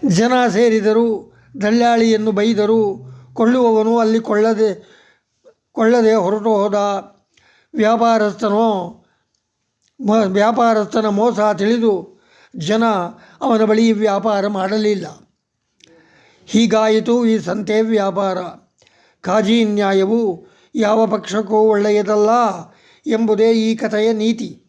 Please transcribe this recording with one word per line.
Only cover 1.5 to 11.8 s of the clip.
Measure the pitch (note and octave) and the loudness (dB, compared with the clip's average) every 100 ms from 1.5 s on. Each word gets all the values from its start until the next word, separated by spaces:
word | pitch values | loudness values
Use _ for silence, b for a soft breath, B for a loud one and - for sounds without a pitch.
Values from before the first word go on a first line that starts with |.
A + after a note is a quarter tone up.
| - | -6
ದಳ್ಳಾಳಿಯನ್ನು | G3+ A#3 A#3+ A#3 A3+ A3 G#3+ | -2 2 2 2 2 2 0
ಬೈದರು. | G3+ G#3+ G#3+ G#3 A3+ G#3+ G3 B B B | 0 0 0 0 0 0 -4 B B B
ಕೊಳ್ಳುವವನು | - A3+ B3+ A#3+ A3 G#3+ A#3 | -2 0 2 2 2 0 0
ಅಲ್ಲಿ | A3 A3+ | 2 0
ಕೊಳ್ಳದೆ, | A3+ G#3 A3 G#3+ A3 F3+ b b b b b _ _ _ _ | -2 0 0 0 -2 -2 b b b b b _ _ _ _
ಕೊಳ್ಳದೆ | - A3+ A#3+ A3 | -2 2 2 2
ಹೊರಟು | A3 F3+ G#3+ G#3+ | 2 0 -2 -2
ಹೋದ. | G#3+ G3+ G3+ G3+ G3 - _ _ b b b b | 0 0 -2 -2 -4 -8 _ _ b b b b
ವ್ಯಾಪಾರಸ್ಥನೋ, | D4+ G#3+ A3+ A#3 A3+ G#3+ F#3+ A3 G3+ A3+ G3+ F3 - _ _ _ _ _ _ _ _ _ _ A3+ | -2 0 2 2 2 0 -2 -2 0 0 -2 -6 -12 _ _ _ _ _ _ _ _ _ _ 0
ಮ-, | A3 G3+ | 0 2
ವ್ಯಾಪಾರಸ್ಥನ | F#3+ G#3 A#3 A#3 A3 G#3 A#3 G#3+ | 2 0 2 2 0 0 -2 -2
ಮೋಸ | G3+ A#3 G#3 G#3+ F#3+ | 0 0 0 -2 0
ತಿಳಿದು | G3+ A#3+ | 0 0